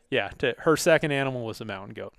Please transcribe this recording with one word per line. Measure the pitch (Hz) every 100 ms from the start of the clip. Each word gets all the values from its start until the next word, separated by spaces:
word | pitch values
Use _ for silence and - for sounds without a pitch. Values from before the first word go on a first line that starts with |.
| _
yeah, | 127 98 -
to, | 135 -
her | - 151
second | - 160 156
animal | 139 135 127 113
was | 107
a | 113
mountain | 98 101
goat. | 104 98